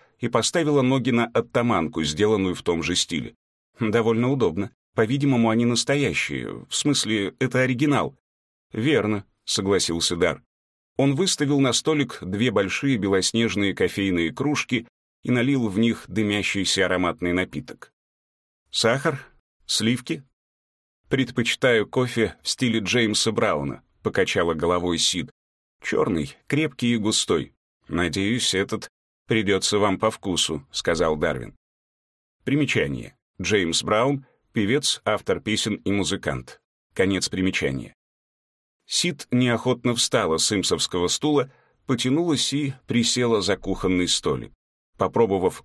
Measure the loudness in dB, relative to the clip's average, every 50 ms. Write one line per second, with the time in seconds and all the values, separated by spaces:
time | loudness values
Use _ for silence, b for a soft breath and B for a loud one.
0 | B B B B -4 0 0 0 0 0 0 0 0 2 2 2 4 4 2 2
1 | 2 2 2 2 2 2 0 -2 -2 0 0 0 2 2 2 2 0 -2 -2 -4
2 | -4 -2 0 0 2 2 2 2 0 0 -2 -2 -2 -2 -2 0 0 -2 -2 -2
3 | -2 -2 -4 -6 -6 -8 -14 _ _ _ _ _ _ _ _ -4 -2 0 2 2
4 | 2 2 2 2 2 0 2 2 0 0 0 -2 -6 -6 _ _ _ _ 0 0
5 | 0 2 2 0 2 2 4 4 4 4 4 4 2 2 2 0 0 0 0 0
6 | 0 0 0 -2 -4 -4 -4 -6 -6 -8 -10 -12 -12 -8 -6 -2 0 0 0 0
7 | 0 0 0 0 -2 -2 -4 -4 -4 -2 0 0 0 0 0 0 2 2 2 2
8 | 0 -2 -6 _ _ _ _ _ _ _ _ _ _ _ -6 -4 0 2 2 2
9 | 2 0 -2 -4 -6 _ _ _ -8 -4 -4 -2 0 2 2 2 2 0 -2 -2
10 | -2 -2 0 2 0 0 0 -2 _ _ _ _ _ _ _ _ _ _ _ 0
11 | 2 2 2 2 0 0 0 0 0 2 2 4 4 2 2 0 0 0 0 0
12 | 0 -2 -4 -10 -8 -6 -2 0 0 2 2 2 0 0 -2 -2 0 0 0 2
13 | 2 2 2 2 2 2 2 2 0 2 0 0 0 0 0 0 0 0 0 0
14 | 0 0 2 0 0 -2 -2 -2 -2 -2 -2 -2 -2 -2 -2 -4 -4 -6 _ _
15 | _ _ _ _ -4 -2 0 2 2 2 2 2 0 0 0 2 2 2 0 -2
16 | -6 -8 -4 -2 0 0 0 -2 -2 -2 -2 -2 -2 -2 0 0 2 2 2 0
17 | 0 -2 -2 -2 -2 -2 0 0 -2 -4 -6 -12 -12 -12 -16 -20 -20 -20 _ _
18 | _ _ _ _ _ _ _ _ _ _ _ _ _ _ -4 0 2 2 2 2
19 | 0 -2 -4 -4 -10 -16 _ _ _ _ _ _ _ -4 -4 0 0 0 0 -2
20 | -2 -6 -8 -8 -10 _ _ _ _ _ _ _ _ _ _ _ _ _ _ _
21 | _ -4 -2 0 0 -2 -2 -2 -2 -2 -2 0 2 4 4 4 2 0 0 -2
22 | -2 0 0 0 0 0 -2 _ -8 -6 -4 -2 0 0 0 0 0 0 0 2
23 | 2 2 2 0 0 0 0 0 0 0 0 0 -2 -4 -8 -10 _ _ _ _
24 | -6 -2 0 0 0 2 2 0 2 2 0 0 2 2 2 2 2 0 0 0
25 | 0 0 -2 -2 -6 -8 -10 _ _ _ _ _ _ _ _ _ -6 -2 0 0
26 | 0 0 0 -2 -2 -4 -8 _ _ -4 -2 -2 -2 -2 -4 -2 0 0 0 2
27 | 0 0 0 0 0 0 0 0 0 -4 _ _ _ _ _ _ _ -6 -2 -2
28 | -2 0 -2 -2 -2 -2 -2 -2 -2 -2 0 0 -2 -2 -4 -8 -8 -10 _ _
29 | _ _ _ _ _ -2 0 0 2 2 0 0 0 0 0 2 2 2 0 2
30 | 0 0 -2 -2 -6 -4 -2 -2 -2 -2 -4 -6 -8 _ -10 -6 -2 -2 0 0
31 | 2 0 0 0 0 -2 -2 -4 -8 -12 -16 _ _ _ _ _ _ _ _ _
32 | _ _ _ _ _ _ _ _ -4 -2 0 0 0 0 0 0 0 -2 -4 -8
33 | -10 -14 _ _ _ _ _ -8 -4 0 2 2 2 2 0 -2 0 2 2 2
34 | 2 2 0 -2 -4 b b b b _ -4 -2 0 2 0 0 0 -2 -4 -2
35 | -2 -2 -2 -2 0 -2 -2 -2 -2 -4 -2 -2 -2 -2 -4 -4 -2 -2 0 0
36 | 0 -2 -4 -4 -4 -4 -6 -6 -8 -12 -20 _ _ _ _ _ _ _ -2 0
37 | 0 0 0 -2 -2 -4 -2 -2 -2 0 0 -2 -2 -2 -4 -4 -8 -12 -18 _
38 | _ _ _ _ _ _ _ _ _ _ _ _ _ _ _ _ _ -6 -4 -2
39 | -2 -2 -4 -6 -6 -2 0 2 2 2 2 0 0 0 0 0 0 -2 0 0
40 | -2 0 2 2 2 2 0 0 0 0 0 0 0 0 -2 -2 -2 -2 -2 -2
41 | 0 0 -2 0 0 2 2 2 0 b b b b b b b b -4 -4 -2
42 | 0 0 0 0 0 0 0 0 -2 -2 -2 -4 -4 -4 -8 -10 _ -2 0 0
43 | 2 2 2 0 2 2 2 2 2 0 -2 -2 -2 -4 -4 -2 0 0 2 2
44 | 2 0 0 -2 0 -2 -2 -2 -4 -12 -16 _ _ _ _ _ _ _ _ -2
45 | -2 0 2 2 2 4 4 2 2 0 -2 -2